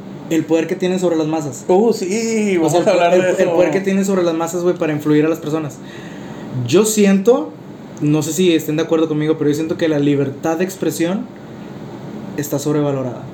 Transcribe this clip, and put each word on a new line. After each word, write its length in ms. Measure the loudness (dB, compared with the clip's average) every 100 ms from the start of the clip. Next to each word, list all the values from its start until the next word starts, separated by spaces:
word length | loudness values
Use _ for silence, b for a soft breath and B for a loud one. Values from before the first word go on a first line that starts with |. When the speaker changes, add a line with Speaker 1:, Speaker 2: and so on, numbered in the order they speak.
| -14 -12 -4
Speaker 1:
el 140 | -2
poder 220 | 2 0 0
que 80 |
tienen 240 | -2 -2 0
sobre 160 | 0 0
las 120 | 0
masas. 360 | -2 -4 -6 2
Speaker 2:
Uh, 240 | 4 4
sí, 640 | 2 -2 -2 0 0 2 2
Speaker 1:
O 60 |
Speaker 2:
vamos 100 | 2
Speaker 1:
sea, 80 | 4
el 80 | 4
Speaker 2:
a 40 |
hablar 180 | 4 4
Speaker 1:
po-, 40 | 4
Speaker 2:
de 60 | 4
Speaker 1:
el, 60 |
Speaker 2:
eso. 80 | 2
Speaker 1:
el 40 | 2
poder 200 | 4 2
que 100 | 2
tienen 240 | 0 0
sobre 200 | 2 2
las 100 | 0
masas, 280 | 0 -2 -2
güey, 120 | 0
para 180 | 0 0
influir 320 | 0 2 4
a 40 | 4
las 100 | 0
personas. 380 | -2 -4 -4 -10 B B B B B B -8 -6 2
Yo 180 | 2
siento, 640 | 4 4 4 6 4 4 0 -10 -18 -18 -16 -4
no 220 | 0 0
sé 100 | 0
si 200 | 2 4
estén 220 | 2 0 -2
de 60 |
acuerdo 240 | 0 2 2
conmigo, 300 | 0 0 0
pero 120 | 0
yo 40 |
siento 220 | 0 -2 0
que 120 | 0
la 120 | 2
libertad 560 | 2 2 0 -2 -2 -2
de 60 |
expresión 640 | -2 -2 -4 0 -2 -2 -6 -12 -16 -16 -14 -14 -14 -14 -12 -12 -10 -8
está 220 | -6 -4
sobrevalorada. 640 | -2 0 0 -2 -4 -8 -12